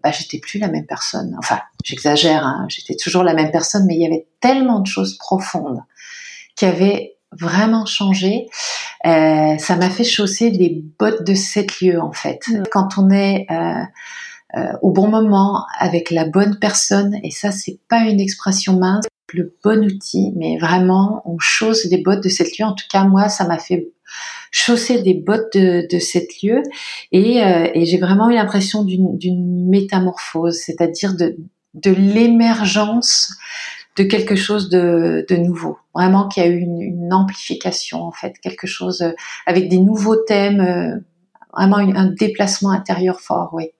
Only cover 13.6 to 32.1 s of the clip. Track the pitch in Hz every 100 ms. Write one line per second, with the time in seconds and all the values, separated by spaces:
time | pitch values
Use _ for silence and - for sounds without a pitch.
13.6 | 170 165 180 _ - - - - _ -
14.6 | - - 185 175 202 220 220 196 196 196
15.6 | - - - 170 170 165 160 185 202 202
16.6 | 208 202 - 196 202 208 - - 208 196
17.6 | - - _ 233 220 202 196 - 196 190
18.6 | - 185 185 202 214 _ - 170 175 _
19.6 | 208 220 208 196 - 180 196 185 160 160
20.6 | 160 180 185 185 202 220 - 170 - -
21.6 | 220 220 180 180 185 196 185 - 170 -
22.6 | 214 196 - 196 196 190 208 208 175 165
23.6 | - 180 - _ - - - - - -
24.6 | - 233 - 240 190 160 - 214 - 196
25.6 | 185 175 170 175 - 180 175 - 196 247
26.6 | 285 - - - - 185 214 247 202 175
27.6 | 165 160 165 180 180 196 226 233 202 202
28.6 | 190 214 202 185 185 185 185 180 180 180
29.6 | 180 196 196 190 185 180 - 165 170 170
30.6 | - 165 170 165 196 180 170 - 160 _
31.6 | _ - 196 190 196